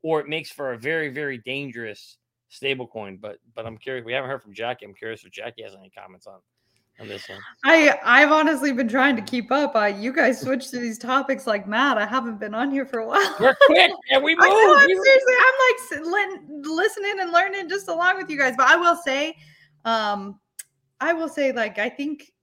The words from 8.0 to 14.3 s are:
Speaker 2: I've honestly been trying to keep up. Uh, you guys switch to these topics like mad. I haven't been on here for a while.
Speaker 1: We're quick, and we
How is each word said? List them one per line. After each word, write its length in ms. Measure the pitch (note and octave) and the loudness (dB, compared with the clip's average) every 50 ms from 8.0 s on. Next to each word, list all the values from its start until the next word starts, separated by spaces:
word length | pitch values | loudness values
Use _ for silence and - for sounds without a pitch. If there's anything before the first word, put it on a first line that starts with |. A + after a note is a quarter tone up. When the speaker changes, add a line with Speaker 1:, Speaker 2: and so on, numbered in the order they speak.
| - | 2
Speaker 2:
I've 260 | G#3+ A#3+ C4+ D4 D4 | 4 6 6 6 6
honestly 420 | D#4 D#4 D#4 D#4 D#4 B3+ C4+ D4 | 4 2 2 0 -2 -2 -2 -4
been 160 | C4 A#3 C4+ A3 | -2 -2 -4 -2
trying 280 | G#3+ C4+ B3+ C#4+ C4+ | -2 0 0 0 0
to 60 | A3 | -2
keep 280 | G#3 - B3+ B3 G#3 - | -6 -6 -8 -8 -4 -2
up. 240 | B3+ C#4+ D4 C4+ - | -2 -2 -2 0 0
Uh, 100 | A3+ G#3 | 0 0
you 260 | G#3 G3+ G3 G#3 B3 | 0 -2 -4 -8 -6
guys 260 | C4 E4 - A#3+ B3 A3 | -2 0 0 0 0 -2
switch 320 | - B3+ C4+ B3 B3+ - | -4 -4 -4 -4 -6 -10
to 80 | - B3 | -10 -8
these 200 | A#3+ A#3 A3 A3+ | -8 -8 -8 -10
topics 480 | - A#3 C4 C#4 C4+ C4+ C4+ - - | -6 -2 -2 -2 -2 -2 -6 -6 -4
like 200 | A#3 G#3+ G#3 F#3+ | -4 -4 -4 -4
mad. 300 | G3 G#3 A#3 C4+ C#4+ B3+ | -4 -2 0 0 0 0
I 80 | G#3+ G#3 | -2 -2
haven't 340 | G3+ A#3 C4 A#3 A#3 A3 G3+ | -2 -4 -4 -4 -6 -10 -10
been 160 | G#3+ G#3 G#3 | -10 -8 -6
on 160 | A3 C4 C#4 | -4 -4 -2
here 140 | C4+ C#4 C4+ | -2 -4 -6
for 140 | C4+ - A3+ | -6 -6 -8
a 80 | A3 | -6
while. 300 | A#3 - G4+ G4 - - - | -2 0 0 0 0 -2 2
Speaker 1:
We're 160 | A3 C4 C4 - C#5 | 4 4 6 6 6
quick, 260 | G4+ D#4 F4+ F4+ F4 G4 - _ - | 6 8 6 6 4 2 -6 _ 0
and 120 | C4+ C4+ | 0 2
we 140 | C#4+ D#4 | 2 2